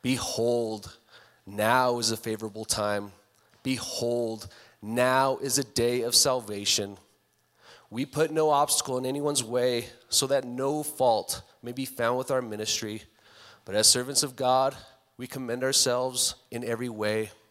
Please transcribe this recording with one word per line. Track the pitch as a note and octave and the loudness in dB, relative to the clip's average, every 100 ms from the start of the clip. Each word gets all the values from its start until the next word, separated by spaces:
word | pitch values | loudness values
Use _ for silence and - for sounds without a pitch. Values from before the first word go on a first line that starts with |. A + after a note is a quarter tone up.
Behold, | A#2+ B2+ - - A#2 A#2+ A2+ G#2+ G2 - _ - - _ - | 0 -2 -2 0 2 2 0 -4 -10 -20 _ -20 -20 _ -12
now | G2+ G#2+ B2+ B2+ A#2+ | 0 4 6 4 2
is | A2+ | -2
a | A2 | -2
favorable | A#2 A2 A2 G#2 | -4 -6 -6 -10
time. | G#2+ - G#2 G#2 G2+ F#2 _ _ _ _ | -4 -2 0 -2 -4 -14 _ _ _ _
Behold, | C3+ B2+ G#2+ - A#2+ A#2+ A#2 A2 G2 - - _ | -4 -4 -4 -4 -2 0 -2 -6 -12 -18 -20 _
now | G#2 A#2 B2+ C3 C3+ C3+ | -6 2 4 4 4 0
is | C#3 B2 | 0 -2
a | C3 | -2
day | - A#2+ B2 | 0 0 0
of | A#2 B2 | 2 4
salvation. | C#3+ B2+ G#2 G#2 G2+ - G2+ G2 _ _ _ _ _ _ - - _ | 4 0 -2 -6 0 0 -2 -10 _ _ _ _ _ _ -20 -20 _
We | A2 C3+ | -8 -6
put | D3 D#3 | 0 0
no | D#3 D#3 | 2 4
obstacle | C#3+ D3+ - - B2+ | 4 4 2 0 -2
in | C3 | -2
anyone's | C#3+ D3 C#3+ | -2 0 0
way | A#2 B2 B2+ A#2+ G#2+ - _ | 0 0 2 0 -4 -14 _
so | - C3+ | 0 2
that | C#3 B2+ | 0 0
no | B2 C3+ D3+ | -4 -2 -2
fault | D3 - B2+ A2 F#2 - - _ | -4 0 4 4 0 -8 -10 _
may | A#2+ | -12
be | B2 | -8
found | C3 - A#2 B2+ | -8 -2 0 0
with | C3 | 0
our | C3 | -2
ministry. | A#2+ G#2+ G#2+ - A2 G#2+ - _ _ - - - - | -2 -6 -4 -2 -4 -8 -12 _ _ -20 -20 -20 -2
But | G2+ | 4
as | A2 | 4
servants | B2+ B2+ C3+ | 4 2 0
of | C#3+ B2+ | -2 0
God, | B2+ C3 C3 C#3 - _ _ - | 2 4 4 0 -20 _ _ -14
we | B2 | -12
commend | C3+ B2+ B2 | -8 -6 -2
ourselves | C3 C3+ C3+ B2 B2+ A#2+ - - _ | 0 2 2 2 -2 0 -2 -2 _
in | A#2 | -8
every | A#2+ A#2 B2 | -6 -4 -4
way | G#2+ G#2+ G#2+ A2 - _ | -2 -2 0 -4 -10 _